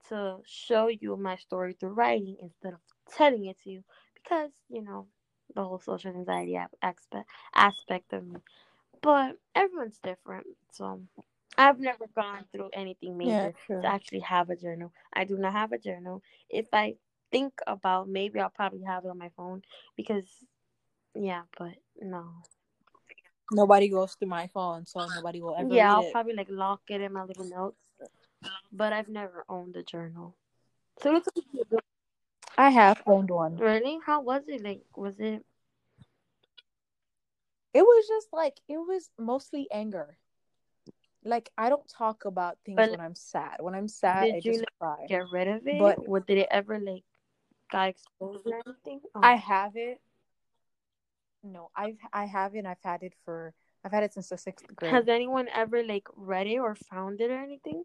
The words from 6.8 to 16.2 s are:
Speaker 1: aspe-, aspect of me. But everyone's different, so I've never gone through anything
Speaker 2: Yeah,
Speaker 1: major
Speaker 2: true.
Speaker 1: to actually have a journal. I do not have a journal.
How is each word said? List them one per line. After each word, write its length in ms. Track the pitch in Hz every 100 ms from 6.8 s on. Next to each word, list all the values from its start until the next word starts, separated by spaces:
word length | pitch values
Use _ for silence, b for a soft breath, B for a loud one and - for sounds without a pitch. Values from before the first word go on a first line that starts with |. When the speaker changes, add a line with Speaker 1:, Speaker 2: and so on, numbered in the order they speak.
Speaker 1:
aspe-, 420 | 190 175 _ 202 - B B
aspect 580 | - 202 196 - 185 _
of 140 | 196 180
me. 140 | 175 _ b b b b _
But 360 | 302 285 262 - _
everyone's 440 | - 392 359 233 -
different, 460 | 190 185 - 190 - - _
so 300 | - 196 190 185 - - _ _ -
I've 220 | 277 254
never 260 | 262 240 220
gone 300 | - 208 202 196
through 180 | 202 196
anything 440 | 196 190 185 180 175
Speaker 2:
Yeah, 300 | 175 214 196
Speaker 1:
major 20 | 170 -
Speaker 2:
true. 140 | 190
Speaker 1:
to 40 | 180
actually 340 | 196 - 196
have 300 | 180 180 175
a 60 | 175
journal. 360 | 175 165 170 b b
I 120 | -
do 140 | 190 196
not 140 | 190
have 200 | 208 220
a 60 | 233
journal. 440 | 208 180 180 185